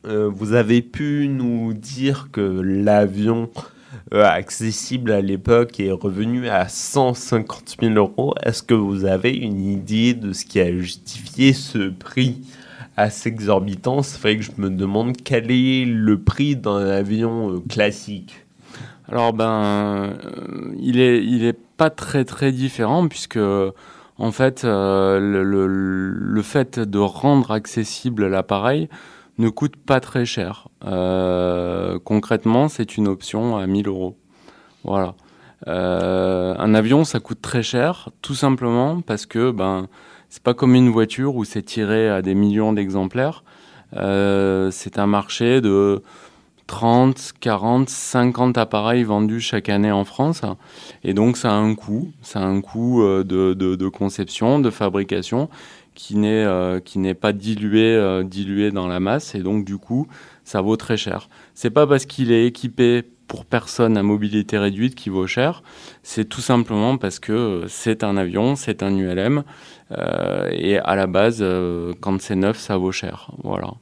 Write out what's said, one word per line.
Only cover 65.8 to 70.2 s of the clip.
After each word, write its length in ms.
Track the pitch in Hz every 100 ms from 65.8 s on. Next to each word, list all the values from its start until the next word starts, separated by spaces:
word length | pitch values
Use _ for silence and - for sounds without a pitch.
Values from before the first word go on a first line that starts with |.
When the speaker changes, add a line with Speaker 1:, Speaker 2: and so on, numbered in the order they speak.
| - -
Speaker 2:
C'est 240 | - 113 107
tout 120 | -
simplement 580 | - 123 113 107 113 131
parce 200 | 98 -
que, 140 | -
euh, 320 | 110 117 90 92
c'est 380 | - 117 110
un 120 | 107 98
avion, 380 | 90 95 120
c'est 300 | 139 - 101
un 120 | 98 98
U 120 | 92
L 100 | 90
M, 240 | 107 147 143 - - - _
euh, 580 | - 50 50